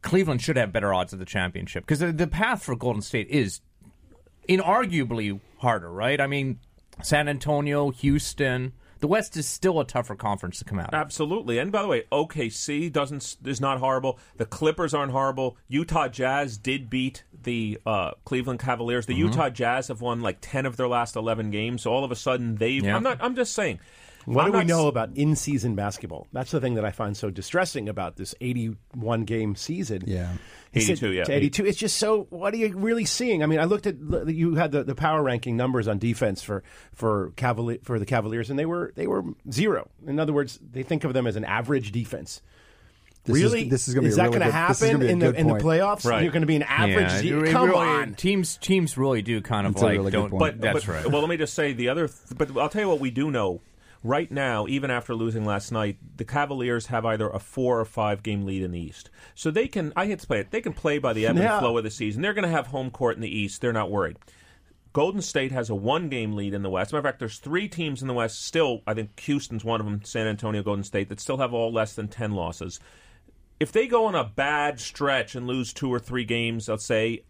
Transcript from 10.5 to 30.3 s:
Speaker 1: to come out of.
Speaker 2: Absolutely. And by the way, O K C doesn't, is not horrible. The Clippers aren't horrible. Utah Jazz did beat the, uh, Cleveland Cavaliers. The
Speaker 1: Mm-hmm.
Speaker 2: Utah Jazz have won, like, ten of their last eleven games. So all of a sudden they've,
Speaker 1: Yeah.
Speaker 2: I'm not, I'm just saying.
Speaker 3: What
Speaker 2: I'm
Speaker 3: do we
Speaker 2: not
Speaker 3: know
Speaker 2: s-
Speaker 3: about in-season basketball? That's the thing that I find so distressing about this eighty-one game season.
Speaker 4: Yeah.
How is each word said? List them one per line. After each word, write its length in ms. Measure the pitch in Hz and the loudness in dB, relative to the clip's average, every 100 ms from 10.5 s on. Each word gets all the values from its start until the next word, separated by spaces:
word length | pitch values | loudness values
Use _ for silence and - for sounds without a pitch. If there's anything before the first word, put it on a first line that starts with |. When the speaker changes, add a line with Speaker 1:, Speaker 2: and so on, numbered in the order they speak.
| - | -10
Speaker 1:
to 40 | |
come 140 | - 98 | -6 -6
out 100 | 85 | -2
of. 60 | |
Speaker 2:
Absolutely. 640 | 156 151 - 151 190 160 120 | -2 -4 -4 -2 -2 -2 0
And 120 | 165 | 0
by 120 | 208 | 0
the 60 | 202 | 0
way, 160 | 135 - | 0 0
O 160 | 135 156 | 0 0
K 220 | 156 120 | -2 -4
C 400 | - - 147 170 | -4 -4 -2 -2
doesn't, 480 | 147 139 143 - - | -2 -2 -6 -10 -12
is 160 | 127 135 | -8 -2
not 180 | 139 131 | 0 0
horrible. 400 | 131 131 135 123 - - | 0 0 0 -4 -10 -8
The 80 | 110 | -6
Clippers 480 | - 156 156 165 | 0 0 2 0
aren't 180 | 151 139 | 0 0
horrible. 460 | 131 135 131 131 - _ | 0 0 0 -4 -4 _
Utah 400 | 131 165 160 139 | -4 0 0 0
Jazz 480 | 104 131 139 143 107 | 0 0 0 -2 -4
did 320 | 104 135 123 | -4 -4 -2
beat 360 | 127 131 135 - - | -2 -2 -4 -20 -12
the, 360 | - 120 107 107 | -6 -4 -2 -4
uh, 280 | - 104 85 - | -2 0 -2 -6
Cleveland 360 | - 131 127 123 | -4 -4 -2 -4
Cavaliers. 440 | 131 123 117 123 | -2 -2 0 -2
The 80 | 113 | 0
Speaker 1:
Mm-hmm. 100 | 127 170 | 0 2
Speaker 2:
Utah 240 | 143 143 | 2 0
Jazz 380 | 120 120 127 131 | 0 0 0 -2
have 120 | 117 | -6
won, 220 | 123 117 | -4 -2
like, 160 | 113 92 | -2 -4
ten 240 | - 139 | -4 -4
of 140 | 135 117 | -2 -2
their 100 | 127 | 0
last 260 | 123 120 - | 0 -2 -2
eleven 340 | 110 113 107 | -2 -2 -2
games. 320 | 104 110 120 | -2 -2 -2
So 100 | 117 | 0
all 120 | 123 | 0
of 60 | 135 | 0
a 60 | 120 | -4
sudden 380 | - 127 120 107 | -2 0 0 0
they've, 260 | 113 135 | 0 2
Speaker 1:
Yeah. 140 | 101 220 | 2 2
Speaker 2:
I'm 60 | |
not, 160 | 247 247 | 2 0
I'm 140 | 233 | -2
just 180 | 254 240 | 0 -2
saying. 280 | - 196 92 - - - - | 0 -2 -4 -12 -20 -20 -16
Speaker 3:
What 220 | - 120 175 | -2 2 4
Speaker 2:
I'm 40 | |
Speaker 3:
do 80 | 196 | 4
we 60 | |
Speaker 2:
not 20 | 170 | 4
Speaker 3:
know 200 | 165 151 | 4 4
Speaker 2:
s- 20 | |
Speaker 3:
about 220 | 123 113 - | 2 -2 2
in-season 600 | 147 151 - 139 123 101 | 2 2 2 0 0 0
basketball? 500 | 101 101 113 80 - | -2 -4 -10 -12 -10
That's 180 | 120 127 | -8 -2
the 100 | 160 | -2
thing 140 | 127 | 0
that 100 | 117 | 0
I 60 | 107 | 0
find 260 | 98 107 101 | -2 -4 -2
so 140 | 107 | -4
distressing 580 | 95 95 175 180 147 104 | -6 -2 0 0 -2 -6
about 280 | 101 92 - | -4 -6 -6
this 180 | 92 - | -12 -6
eighty-one 840 | 123 123 113 104 _ 127 113 117 | -4 -2 -4 -6 _ -8 -2 -2
game 300 | 110 117 110 | 0 0 0
season. 480 | 101 - 170 190 101 | -2 -6 -6 -4 -4
Speaker 4:
Yeah. 280 | 90 90 90 | -4 -4 -4